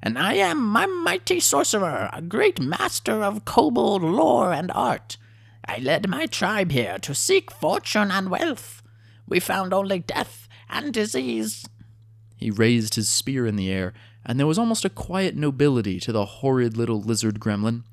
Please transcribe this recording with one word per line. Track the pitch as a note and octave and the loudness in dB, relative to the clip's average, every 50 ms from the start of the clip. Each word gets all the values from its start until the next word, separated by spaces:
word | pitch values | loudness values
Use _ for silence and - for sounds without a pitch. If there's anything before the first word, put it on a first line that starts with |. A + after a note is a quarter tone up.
and | - G#2+ A2+ B2+ | -2 -2 -2 0
I | D3+ G3 B3+ | 0 2 2
am | F#4+ G4 F4+ E4 D#4 B3+ | 4 2 2 2 2 0
my | G#3+ G#3 A3+ F#4 | 2 2 2 2
mighty | G4 F#4+ F4+ E4+ E4 F4 F#4 - - F#4 F4 | 2 0 -2 -2 -2 -2 -2 0 0 0 2
sorcerer, | - - - - F4 - - G#3+ G3 E3+ C#3+ A2 G2 - | 2 2 2 2 2 2 2 0 0 0 -2 -2 -4 -4
a | - - | -6 -8
great | D#3+ E3+ F#3 A3+ - G#4+ F4 - | -10 -4 0 2 2 2 2 2
master | - B3+ - - - F#4 - - - - A3 G#3+ | -2 -2 -2 -2 -2 -2 -2 -4 -2 -2 0 0
of | G#3+ G3+ G#3 G#3+ - | 0 -2 -2 -4 -8
kobold | - - - C#4+ D4+ A#3+ A#3 A#3 - G3+ G3 | 0 2 4 4 4 4 2 2 2 2 2
lore | F3 D#3+ E3+ A#3 D#4+ - - - - F#3 | 0 0 2 2 4 4 4 4 4 2
and | F3 C#3+ E3 F3+ | 2 0 -2 -2
art. | - - - - - - - - - - - - - - - - - - - | -2 0 0 0 0 -2 -4 -12 -16 -16 -16 -20 -20 -20 -20 -20 -20 -20 -12
I | - - G#2+ | -10 -8 -4
led | B2+ B2+ D#3 D#3+ G#3 - | 0 0 0 2 2 -2
my | F3+ C4+ D#4+ | -2 -2 -4
tribe | D#4+ - - G#3+ F#3 G#3+ G#3+ G3 F3 | -4 -4 -2 -2 0 0 0 0 0
here | C#3 B2+ A#2 F#2+ F2+ G2 | 2 0 0 -2 -4 -8
to | - - C#3 | -6 -6 -4
seek | - - - F#4+ F#4+ F4+ - | -2 0 4 2 2 2 0
fortune | - - - D#3 F#3+ G4+ - - - G#3+ G#3 G3+ | -12 -4 -2 0 0 0 -2 -2 0 2 2 2
and | F#3 G3 F#3+ F#3+ | 0 -2 -2 0
wealth. | F3 - - E4+ C4+ F#3+ - - - - - - - - - - - - - | -2 -2 0 -2 -2 -4 -8 -16 -18 -20 -20 -20 -20 -20 -20 -20 -20 -20 -8
We | - - F3 | -2 -2 -2
found | - - F#3+ F#3+ F#3+ F#3 F#3+ | 0 0 -2 -2 -2 0 0
only | F#3+ G3 F#3+ G3 F3+ | 0 2 0 -2 -4
death | E3+ - - D3+ - - - - - - - - - - | -4 -6 -4 -6 -6 -6 -8 -20 -20 -20 -20 -20 -18 -8
and | - - - D4 | -8 -6 -6 -4
disease. | A3+ A3 G#3 A3 - C4 C4 B3+ A#3 A3+ A3 A3 G#3+ - - - - - - - - - - - - - - - - | -2 -2 -2 -2 -2 -4 -2 -2 -2 -2 -2 -4 -6 -8 -12 -18 -20 -20 -20 -20 -20 -20 -20 -20 -20 -20 -20 -20 -14
He | - - A2 | -6 -4 -4
raised | G#2 G2+ A2+ A2+ A#2+ A#2 A2+ G#2+ - | 0 4 4 4 4 4 2 0 -2
his | - A2 - | -2 -2 0
spear | - - - - C#3 C3 B2 | 0 -2 -2 -2 -2 0 0
in | A2+ G#2 | 0 0
the | G2+ F#2+ F#2+ | 0 -2 -2
air, | F#2+ F#2+ F#2 F2+ G2 - - - - - - | -2 -2 -4 -4 -6 -10 -20 -20 -20 -20 -6
and | - A#2 C3 | -4 0 0
there | C#3+ | 2
was | D3+ D#3+ G#3 | 2 2 2
almost | A#3 A#3 A3+ - - | 2 0 0 0 -2
a | F#3+ | -4
quiet | - - - - F3 F#3+ F#3+ F#3 - | -4 -6 -10 -4 -2 0 0 0 0
nobility | C#3+ D3 D3+ C#3 B2+ C#3+ D3 C3+ A#2+ G#2+ G2+ F#2+ F2 | 0 0 -2 2 4 4 4 4 4 2 0 -2 -4
to | - - | -4 -2
the | A2+ A2 G2+ | 0 0 0
horrid | G2 - - - C3+ C3 C3 B2 A#2+ A2 | -2 -4 -4 0 2 2 4 2 2 2
little | A2+ A#2 A2+ A2+ G#2+ | 0 -2 0 0 -2
lizard | G2+ A2 A#2 G#2 - A2 G#2 G#2 | 0 0 -2 0 2 0 -2 0
gremlin. | G#2+ A2 G#2 G2+ G#2 A2+ A#2 A#2 A#2+ - | -2 -2 -2 0 0 0 -2 -2 -6 -12